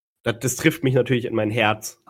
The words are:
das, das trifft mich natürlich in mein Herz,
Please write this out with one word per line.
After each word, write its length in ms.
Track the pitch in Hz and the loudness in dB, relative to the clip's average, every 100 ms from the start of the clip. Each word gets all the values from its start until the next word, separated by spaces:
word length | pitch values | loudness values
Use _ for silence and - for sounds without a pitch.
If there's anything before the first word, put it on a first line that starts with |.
| _ _ | _ _
das, 140 | 117 113 | -4 -2
das 160 | 127 - | -4 0
trifft 260 | 160 - | 0 2
mich 120 | 135 | 0
natürlich 300 | 131 123 123 120 | 2 2 0 0
in 80 | 113 | -2
mein 140 | 107 | 0
Herz, 520 | 117 107 110 - - - | 2 0 0 -6 -16 -20